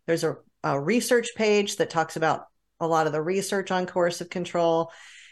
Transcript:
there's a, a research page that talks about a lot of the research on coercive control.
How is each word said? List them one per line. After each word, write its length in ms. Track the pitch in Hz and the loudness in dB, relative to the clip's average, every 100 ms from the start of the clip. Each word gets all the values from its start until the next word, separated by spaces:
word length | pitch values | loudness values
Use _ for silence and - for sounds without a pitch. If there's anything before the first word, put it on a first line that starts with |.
| - | -2
there's 180 | 165 | 0
a, 120 | 160 143 _ _ | 0 -4 _ _
a 160 | 156 139 | -4 -2
research 480 | 151 240 - 240 226 - | 0 0 2 0 0 0
page 400 | 214 208 202 - | 2 4 2 -2
that 140 | 160 | -2
talks 260 | 165 156 160 | 0 -2 0
about 300 | 160 - - _ _ - | 0 0 -6 _ _ -6
a 60 | 165 | 0
lot 200 | 160 156 | 2 2
of 60 | |
the 100 | 151 | 0
research 480 | 160 190 190 202 185 | -2 -2 -2 -4 -2
on 160 | 185 180 | -2 -2
coercive 440 | 185 175 175 175 | 0 0 -2 -8
control. 600 | 185 175 175 165 165 165 - - - - | -8 -4 0 2 2 0 -8 -20 -20 -20